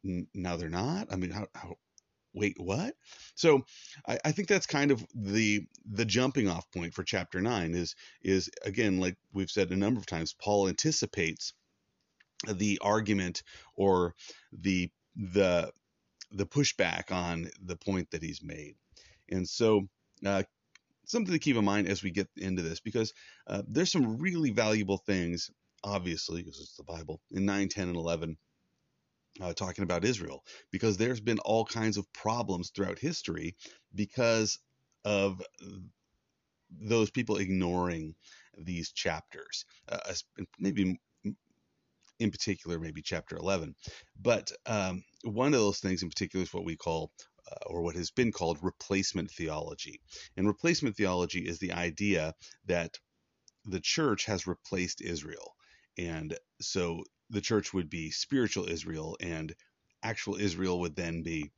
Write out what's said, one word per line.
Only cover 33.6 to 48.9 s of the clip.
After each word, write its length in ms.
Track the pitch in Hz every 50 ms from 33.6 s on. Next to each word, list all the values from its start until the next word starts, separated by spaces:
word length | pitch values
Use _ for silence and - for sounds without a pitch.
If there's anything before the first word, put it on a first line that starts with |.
| - - - - _ _ -
because 680 | 92 107 101 - - 123 117 113 113 107 104 - - _ _ _ _ _ _ _ _ _
of 360 | 104 104 98 98 98 92 92 90 - _ - - 98 101 95 90 - _ _ _ _ _ _ _ _ _ _ _ _ _ _ _ _
those 400 | - - 107 104 117 113 110 101
people 260 | - 117 107 110 107
ignoring 800 | 95 98 92 95 92 90 87 87 90 87 90 85 80 80 78 78 _ _ - - - - _ _
these 340 | - 78 87 90 85 80 -
chapters, 760 | - - - 92 80 78 - _ - - - - - - - _ - - _ -
uh, 100 | - 90 - 101
es-, 140 | 95 - - _ _ - 98 - -
maybe 240 | _ - 196 180 107 95 92 92 - _ _ _ _ _
m-, 120 | 104 104 _ _ _ _ _ _ _ _ _ _ _ _ _ _ - _ _
in 120 | 113 104
particular, 480 | - - - 113 95 82 - 85 85 82
maybe 220 | 82 80 78 78
chapter 340 | 76 - - 80 - - -
eleven. 400 | 82 82 92 98 90 80 76 73 _ - - - - - _ _ -
But, 300 | 98 120 117 101 - - - - _
um, 380 | - 113 104 95 92 92 92 - _ _ _ -
one 280 | 117 101 110 127 143 147
of 60 | 123
those 200 | 107 101 98 -
things 240 | - 95 92 82 90
in 60 | 82
particular 340 | - - 101 - - 92 90
is 100 | 85 -
what 120 | 90 90
we 100 | 82 82
call, 360 | - - 85 82 80 80 - _ - - _ _ _ _ -
uh, 60 | - - -
or 160 | - - 85
what 140 | 85 85 80
has 160 | 90 85 -
been 200 | _ - 127 120
called 280 | - - 87 82 85 78
replacement 720 | 90 92 - _ - -